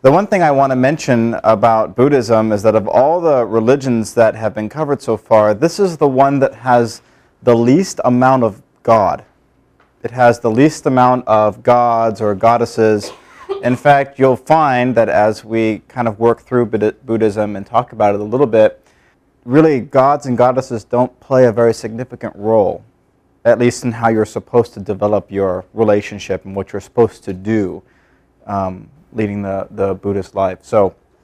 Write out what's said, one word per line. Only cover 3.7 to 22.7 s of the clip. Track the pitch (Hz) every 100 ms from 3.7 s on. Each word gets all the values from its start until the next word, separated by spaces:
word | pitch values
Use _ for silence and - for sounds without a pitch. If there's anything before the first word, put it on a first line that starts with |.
| 143 135 117 107
that | - 110
have | 110 110
been | 107 107
covered | 151 151 139
so | - 110
far, | _ 110 107
this | 104 160 -
is | 196 160
the | 143
one | 131 139 139
that | 131
has | - 123 123 113 - _ _ _ _
the | -
least | 117 117 151 190 -
amount | 123 123 127 131
of | 113 95 _ _
God. | - 113 92 - - _ _ _ _ _ _ _
It | 113
has | 123 123 117
the | 117
least | 113 151 151 151
amount | 127 123 127 -
of | 107 107 -
gods | - 123 120 113 113 104
or | 107
goddesses. | 98 113 120 117 - 110 107 101 - _ - - -
In | 123 123
fact, | 147 139 139 -
you'll | 131
find | 120 - 160 151 123 127 117
that | 110
as | 80 107 104
we | 110 113 110 104 _
kind | 127 117
of | 101
work | 117 113
through | _ 123 110
Bud-, | 107 107 - -
Buddhism | 113 110 104 104
and | 101
talk | 98 117 127
about | 110 104 101
it |
a |
little | 104 123 135
bit, | 110 110 - _ _ _ _ _ _
really | 120 139 160 135
gods | 92 - 135 143 139
and | 120
goddesses | 123 127 127 117
don't | - 120 127 _
play | _ 131
a | 123
very | 110 117
significant | 110 113 113 127 120 113
role, | - 104 113 92